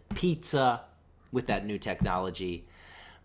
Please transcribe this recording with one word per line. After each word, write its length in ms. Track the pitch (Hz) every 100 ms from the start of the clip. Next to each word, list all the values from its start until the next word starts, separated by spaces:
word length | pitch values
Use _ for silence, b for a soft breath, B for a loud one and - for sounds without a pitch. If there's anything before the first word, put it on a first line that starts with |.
| - -
pizza 680 | 180 160 - 143 127 117 - - _ - -
with 160 | 123 123
that 180 | 101 101
new 120 | 104
technology. 840 | 110 92 101 92 95 87 90 85 - B B B B B